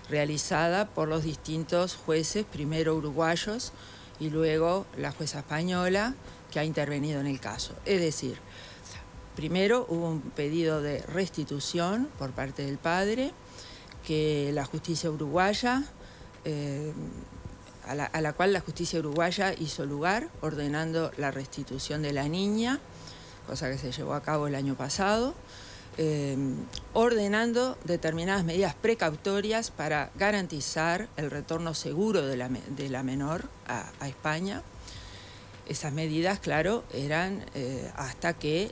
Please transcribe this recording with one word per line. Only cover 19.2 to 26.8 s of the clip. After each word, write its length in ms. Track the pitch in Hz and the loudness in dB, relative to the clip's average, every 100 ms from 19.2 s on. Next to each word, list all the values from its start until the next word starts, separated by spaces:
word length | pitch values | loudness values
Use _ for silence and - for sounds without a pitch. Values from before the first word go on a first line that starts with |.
| 170 175 190 | 2 4 2
hizo 320 | - 151 - 143 | 0 -2 -2 -4
lugar, 440 | 143 170 214 330 - | 0 2 2 -2 -4
ordenando 680 | 156 147 143 151 160 160 156 - | -4 -2 0 0 0 0 0 0
la 140 | 143 | -2
restitución 680 | 135 135 - 135 131 - 151 | -2 -6 -8 -6 -4 -2 -2
de 100 | 147 | 0
la 160 | 143 147 | 0 0
niña, 520 | 175 202 214 233 285 - - - - - - - | 2 2 2 2 0 -4 -16 -16 -16 -16 -14 -8
cosa 220 | 131 131 | -4 -2
que 60 | 135 | -2
se 140 | 156 | -4
llevó 200 | 156 139 | -4 -2
a 80 | 147 | -2
cabo 260 | 147 151 147 | 0 2 2
el 80 | 139 | 0
año 200 | 139 131 | 0 0
pasado, 580 | 131 - 196 220 254 349 - - - - - - | -2 2 4 4 2 -2 -10 -16 -16 -16 -8 0
eh, 380 | 156 151 139 135 139 127 - - | 2 2 2 2 0 -2 -6 -10